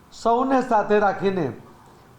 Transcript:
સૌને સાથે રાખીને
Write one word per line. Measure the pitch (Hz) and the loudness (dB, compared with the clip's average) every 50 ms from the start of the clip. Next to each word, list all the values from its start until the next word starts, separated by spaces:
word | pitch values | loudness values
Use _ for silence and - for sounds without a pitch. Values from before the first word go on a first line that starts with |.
| - - - - - | -20 -20 -12 -4 -2
સૌને | 226 233 240 262 269 269 254 247 | 0 0 2 2 0 0 0 0
સાથે | - 233 208 202 208 208 208 | 2 0 0 2 2 2 2
રાખીને | 208 196 - - 175 196 190 185 156 123 107 - - - - - - - - - - - - | 2 0 0 -2 -2 -2 -2 -2 -2 -4 -6 -10 -16 -20 -20 -20 -20 -20 -20 -20 -20 -20 -20